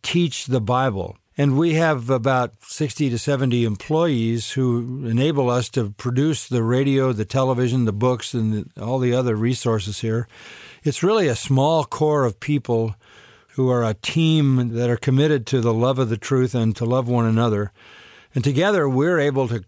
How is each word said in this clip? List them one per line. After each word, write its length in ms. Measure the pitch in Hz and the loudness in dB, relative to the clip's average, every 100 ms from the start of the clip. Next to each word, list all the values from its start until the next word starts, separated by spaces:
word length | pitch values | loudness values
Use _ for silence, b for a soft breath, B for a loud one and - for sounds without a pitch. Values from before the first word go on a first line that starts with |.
teach 440 | - 175 170 - - | -2 0 0 -2 -2
the 140 | 127 | -2
Bible, 560 | 104 123 135 95 87 - _ - | 0 0 0 -2 -8 -12 _ 0
and 180 | 143 135 | 2 2
we 180 | 170 | 2
have 360 | 160 165 143 117 | 2 2 0 0
about 440 | 131 123 127 120 - | 0 2 0 -2 -6
sixty 460 | - - 147 - 139 | -12 -6 -4 -2 -2
to 80 | 117 | 0
seventy 420 | - 135 131 120 | -2 0 2 2
employees 880 | 117 104 - 156 170 127 113 117 - | 0 -2 -2 0 2 0 0 -2 -4
who 540 | 135 127 120 120 127 123 | -2 0 0 -4 -8 -2
enable 440 | 117 147 143 123 | 0 2 2 0
us 180 | 123 117 | 0 -2
to 220 | 135 104 | -2 -4
produce 580 | 101 123 123 151 147 - | -4 -4 0 0 -2 -2
the 160 | 123 | -2
radio, 480 | 113 127 139 135 131 | 2 2 2 2 2
the 120 | 107 | 0
television, 600 | 107 135 131 123 127 131 | -2 0 0 2 0 2
the 80 | 113 | 0
books, 420 | 104 127 123 - | 2 0 0 -4
and 180 | 120 110 | -2 -2
the, 300 | 107 - - | -2 -6 -10
all 160 | 113 131 | -4 -2
the 160 | 123 | 0
other 220 | 120 123 107 | 0 0 0
resources 640 | 117 127 120 110 98 101 | 0 0 0 -2 -2 -6
here. 260 | 113 113 117 B B B B B | -4 -4 -4 B B B B B
It's 220 | 151 - | -4 0
really 240 | 180 220 165 | 2 2 2
a 80 | 113 | 0
small 480 | - 135 143 160 | 0 2 4 2
core 400 | 135 - 151 147 | 0 -2 0 2
of 160 | 123 - | 0 -2
people 560 | - 147 - 117 113 - b b b b b | -2 -2 0 -2 -2 -6 b b b b b
who 200 | - 127 | -2 0
are 140 | 123 | 2
a 100 | 113 | 0
team 800 | 104 - 165 160 156 139 127 123 | -4 -4 0 2 4 4 2 0
that 160 | 113 120 | -2 -2
are 60 | 120 | 0
committed 500 | - 131 151 143 110 | 0 2 2 0 0
to 140 | 131 | 0
the 140 | 117 | 0
love 260 | 113 123 131 | 2 0 0
of 80 | 120 | -2
the 80 | 107 | -4
truth 400 | - 131 127 123 | -2 0 0 0
and 180 | 113 | 0
to 100 | 104 | 0
love 240 | 117 127 123 | -2 -2 0
one 180 | 123 113 | 0 2
another. 440 | 110 117 104 104 B B B B B B | 2 2 0 -4 B B B B B B
And 80 | 135 | -2
together, 460 | 139 135 190 202 143 | 0 2 2 2 2
we're 320 | 131 156 170 | 2 2 2
able 260 | 143 135 123 | 2 0 -2
to 140 | 117 | -4